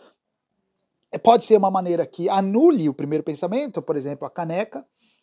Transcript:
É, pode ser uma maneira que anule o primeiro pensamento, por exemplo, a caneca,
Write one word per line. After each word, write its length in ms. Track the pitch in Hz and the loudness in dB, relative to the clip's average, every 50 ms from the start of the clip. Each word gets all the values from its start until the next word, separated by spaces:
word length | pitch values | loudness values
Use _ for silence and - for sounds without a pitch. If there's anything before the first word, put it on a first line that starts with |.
| - _ _ _ _ _ _ _ _ _ _ _ _ _ _ _ _ _ _ _ _ - | -20 _ _ _ _ _ _ _ _ _ _ _ _ _ _ _ _ _ _ _ _ -14
É, 60 | - | -8
pode 260 | 185 - 226 233 240 - | 0 4 4 4 4 4
ser 140 | - 220 | 4 4
uma 120 | 208 202 190 | 4 4 4
maneira 360 | 190 190 180 175 175 170 151 | 0 0 -2 -2 -2 -2 -4
que 240 | - - - 170 - | -4 -6 -6 -4 -2
anule 580 | 196 196 190 190 202 233 311 349 320 226 156 | 0 0 0 0 2 4 4 4 4 4 0
o 60 | 151 135 | -2 -2
primeiro 300 | - 147 143 151 151 147 | -4 -6 -4 -4 -4 -4
pensamento, 580 | - 151 143 - 175 202 254 294 269 196 170 | -4 -6 -6 -6 -4 -4 -4 -6 -6 -8 -8
por 160 | 139 - 156 | -6 -4 -4
exemplo, 280 | 147 131 143 147 143 - | -4 -4 -6 -8 -8 -10
a 40 | 135 | -12
caneca, 560 | - - 170 160 165 180 214 220 - 269 269 _ _ _ _ _ _ _ | -10 -8 -8 -6 -4 -6 -6 -6 -8 -16 -18 _ _ _ _ _ _ _